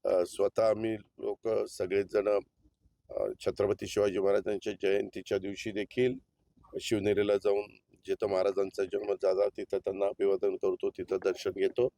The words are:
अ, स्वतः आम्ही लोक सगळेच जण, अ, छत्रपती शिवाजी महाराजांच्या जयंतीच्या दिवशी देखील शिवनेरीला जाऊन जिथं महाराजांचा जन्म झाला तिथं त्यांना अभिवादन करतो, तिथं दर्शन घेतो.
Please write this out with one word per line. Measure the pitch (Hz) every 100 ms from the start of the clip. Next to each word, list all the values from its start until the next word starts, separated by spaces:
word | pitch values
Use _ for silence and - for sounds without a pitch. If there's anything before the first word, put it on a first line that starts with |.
अ, | - 92 87
स्वतः | - 98 - 113
आम्ही | 107 110 110 - -
लोक | - 101 113 110 107
सगळेच | - 95 98 98
जण, | 107 101 104 - _ _ _ _ _ _
अ, | - - -
छत्रपती | 104 - 98 101 101
शिवाजी | 104 101 95
महाराजांच्या | 98 101 101 101 110
जयंतीच्या | 98 98 101 104 101 - 101
दिवशी | 95 95 113
देखील | 101 101 - 127 131 _ _ _ _ - -
शिवनेरीला | - 107 101 101 104 101
जाऊन | 104 101 104 110 _ _ -
जिथं | 95 107
महाराजांचा | 92 98 95 95 -
जन्म | 95 101 104
झाला | 98 98 92 101
तिथं | - 101 98
त्यांना | - 95 101
अभिवादन | 101 101 95 101 95
करतो, | 98 90 98
तिथं | - 90 95
दर्शन | 98 92 98
घेतो. | 95 95 - 123